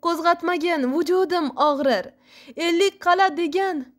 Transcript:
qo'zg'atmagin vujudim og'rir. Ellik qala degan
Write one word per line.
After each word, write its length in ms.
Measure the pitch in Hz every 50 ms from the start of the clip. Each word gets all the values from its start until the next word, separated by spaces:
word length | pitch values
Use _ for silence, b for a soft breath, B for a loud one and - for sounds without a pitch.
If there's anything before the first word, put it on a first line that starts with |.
qo'zg'atmagin 840 | - 339 339 320 330 339 349 349 330 349 359 294 311 349 339 294 254 247
vujudim 640 | 269 330 339 302 370 370 381 294 359 349 311 254 -
og'rir. 480 | - 285 302 285 269 285 269 226 185 - - - B B B B B B 285 B
Ellik 420 | - 330 339 339 339 392 392 - -
qala 260 | - 349 349 370 381 381
degan 520 | 294 311 339 294 311 381 392 381 339 285 254 - _